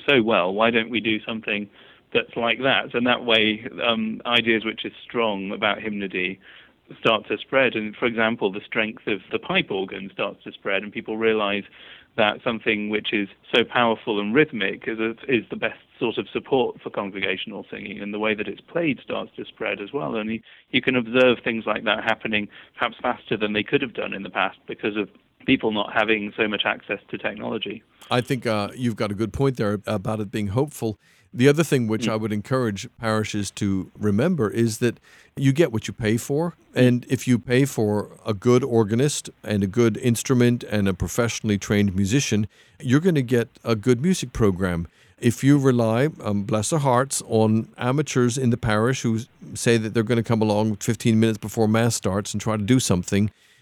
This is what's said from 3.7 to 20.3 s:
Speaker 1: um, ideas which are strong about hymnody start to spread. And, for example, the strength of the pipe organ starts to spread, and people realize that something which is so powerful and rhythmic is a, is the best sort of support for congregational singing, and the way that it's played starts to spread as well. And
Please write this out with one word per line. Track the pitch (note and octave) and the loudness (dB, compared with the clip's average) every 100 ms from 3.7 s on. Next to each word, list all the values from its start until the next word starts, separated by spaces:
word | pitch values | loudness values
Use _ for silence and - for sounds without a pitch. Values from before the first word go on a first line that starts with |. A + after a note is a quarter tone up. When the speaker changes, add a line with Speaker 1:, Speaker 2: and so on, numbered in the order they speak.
| - | -4
Speaker 1:
um, | A#2+ A2+ A2 A2 A#2+ | -2 0 -2 -6 0
ideas | A#2+ A2+ A2+ | 0 2 0
which | A2 G#2+ | -2 -6
are | G#2+ - | -10 -12
strong | - B2 A2+ G2 G2 | -6 -2 -2 -2 -6
about | G#2 G#2+ G2 | -2 0 0
hymnody | G#2+ G#2 F#2+ F#2 F2+ G2 - - - _ - - | -4 -6 -6 -4 -6 -6 -16 -20 -20 _ -20 -4
start | B2 G#2+ - | 0 0 -2
to | G#2+ | -6
spread. | - C3+ B2+ | -2 2 2
And, | A2 G#2+ G#2 | 0 -6 -4
for | B2 | -4
example, | A2+ A2 A#2 G2+ | 0 0 0 -2
the | G2 | -4
strength | - A#2 A2 - - | -6 -4 -4 -6 -6
of | G2 - | -6 -6
the | A2 | -8
pipe | - F#3 - | -2 -2 -2
organ | G2 F#2+ G2 G2 | -4 -6 -8 -12
starts | - G2+ E2+ | -8 -8 -8
to | G#2+ | -16
spread, | - - G2 | -10 -4 -4
and | G#2 | -4
people | F#2+ F2+ A2 | -10 -8 -2
realize | A2+ A2 G2+ G2+ - - - - _ - | 0 2 0 -4 -6 -16 -20 -20 _ 0
that | G#2+ - | 0 0
something | B2+ A2 A#2 G#2+ G#2 | -4 -4 -2 -2 -2
which | G#2+ G#2+ | -4 -2
is | G#2+ G2+ - - | -2 -4 -8 -2
so | B2 | 0
powerful | A2+ B2+ A#2 A2 - G#2 | 2 2 2 0 -2 -2
and | G#2 | 0
rhythmic | B2 D3+ A2+ G2 C3 B2+ | 2 2 0 -4 -4 -8
is | A2+ | -4
a, | A2+ A2+ - | -4 -6 -2
is | A#2+ - | -2 -2
the | A2+ | -6
best | A2+ - _ - | -6 -8 _ -6
sort | B2 A2+ | -4 -4
of | G2+ | -6
support | B2 - C3+ A#2 - | -8 -2 0 0 -4
for | B2 | -10
congregational | - G2+ G2 F#2+ F#2+ - G2 G2+ | -8 -6 -4 -4 -4 -6 -12 -12
singing, | G#2 G2+ G#2 | -14 -12 -10
and | G2+ | -8
the | G#2+ | -2
way | A2 | -2
that | G#2+ G#2 | -2 -4
it's | - | -10
played | - E3+ E3 A#2 | -8 -2 -2 -2
starts | - A2 G2+ - | -6 -8 -8 -12
to | |
spread | G#2+ - G#2+ G2+ | -16 -8 -6 -6
as | G2+ | -6
well. | C#3+ D3+ A#2 | -6 -4 -4
And | G#2+ | -4